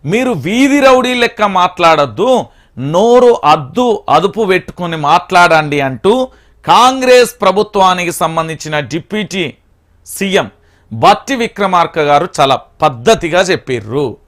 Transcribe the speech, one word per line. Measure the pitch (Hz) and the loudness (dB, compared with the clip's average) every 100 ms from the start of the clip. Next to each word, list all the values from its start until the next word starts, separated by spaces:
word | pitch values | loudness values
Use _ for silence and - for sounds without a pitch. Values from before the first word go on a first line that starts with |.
| 139 | -2
మీరు | 214 254 | -2 -2
వీధి | 190 135 226 269 285 | -4 -4 0 2 4
రౌడీ | 269 254 247 | 4 4 2
లెక్క | 247 233 - | -2 -2 -2
మాట్లాడొద్దు, | 208 185 180 - 170 156 143 107 226 247 - _ _ - | -2 0 -2 2 2 2 0 -2 0 0 -2 _ _ -10
నోరు | 135 170 226 247 247 233 | -4 0 4 4 4 4
అద్దు, | 147 160 135 165 247 208 - | 2 2 0 -2 -2 -2 0
అదుపు | 151 185 196 208 | 0 0 -2 -2
పెట్టుకొని | 185 - - 175 160 | -2 -4 -10 -8 -4
మాట్లాడండి | 147 170 - 185 175 160 151 143 | 0 0 0 2 4 2 0 -4
అంటూ | 135 123 190 247 254 _ _ _ - | -4 -2 0 0 -2 _ _ _ 0
కాంగ్రెస్ | 185 247 262 254 247 240 - | 4 4 2 4 4 4 0
ప్రభుత్వానికి | 190 190 208 202 185 180 170 | 0 0 -2 0 0 0 -4
సంబంధించిన | 160 165 165 160 156 156 151 | -4 -4 -4 -6 -8 -6 -6
డిప్యూటీ | 131 156 - 214 185 190 170 - _ _ _ _ - | -6 -10 -6 -8 -6 -6 -6 -10 _ _ _ _ -20
సీఎం | - 196 185 113 _ _ _ _ | -8 -2 -2 -4 _ _ _ _
బట్టి | 113 156 208 - 269 | 0 0 0 -4 -6
విక్రమార్క | 226 - 196 180 160 165 | -6 -4 -2 0 -2 -2
గారు | 147 143 175 - | 0 0 0 -2
చాలా | 139 131 | 0 0
పద్ధతిగా | - _ 156 123 131 202 165 175 | -6 _ -2 0 0 0 0 -2
చెప్పిర్రు. | 185 165 - 123 104 131 131 101 | -2 -4 -4 -8 -6 -6 -6 -8